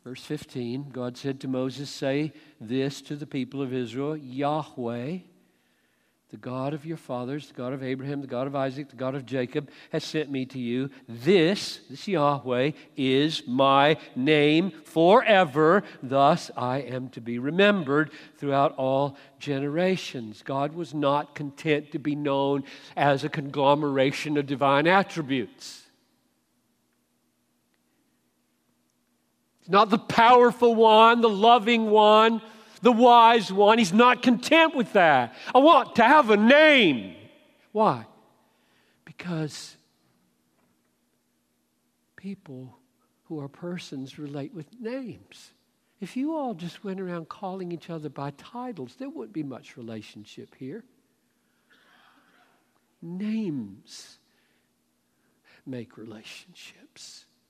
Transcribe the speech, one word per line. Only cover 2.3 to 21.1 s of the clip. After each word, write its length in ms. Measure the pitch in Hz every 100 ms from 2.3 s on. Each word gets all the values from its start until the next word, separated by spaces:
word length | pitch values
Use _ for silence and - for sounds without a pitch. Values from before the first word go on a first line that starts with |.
| - _ _
this 400 | 110 127 135 139
to 120 | - 147
the 120 | 147
people 340 | 143 127 135
of 120 | 139
Israel, 420 | 127 120 117 143 156
Yahweh, 1040 | 135 127 143 151 151 - 120 120 123 180 - _ _ _ _ _ _ _ _ _ _
the 80 | 107
God 360 | 123 127 135
of 120 | 151 156
your 120 | 160
fathers, 500 | - 123 123 147 143
the 60 | -
God 180 | 123
of 80 | 135
Abraham, 380 | 131 131 135 143
the 60 | 135
God 180 | 120 135
of 80 | 139
Isaac, 340 | 135 131 143
the 60 | 120
God 180 | 131
of 120 | 139 120
Jacob, 440 | 131 120 151 147 - -
has 120 | 160
sent 280 | - 156 143
me 140 | 139 127
to 140 | 135
you. 300 | 120 123 135 - -
This, 720 | 117 127 196 160 202 - - _
this 180 | - -
Yahweh, 640 | 180 143 143 120 123 135 151 - -
is 500 | 131 131 151 160 -
my 500 | 123 135 139 143 151 - 127
name 560 | 135 151 147 156 185 - -
forever. 1000 | 160 170 220 220 196 175 131 156 196 196 -
Thus 480 | 131 135 139 170 - -
I 220 | 123 131
am 280 | 123 127 127
to 120 | 127
be 160 | 113 120
remembered 720 | 131 170 202 202 143 143 151 - - _
throughout 380 | 143 139 143 -
all 400 | 131 135 139 139 - _
generations." 1040 | - 139 143 151 185 185 - 135 110 104
God 300 | - 135 143
was 200 | 160 156
not 420 | 147 143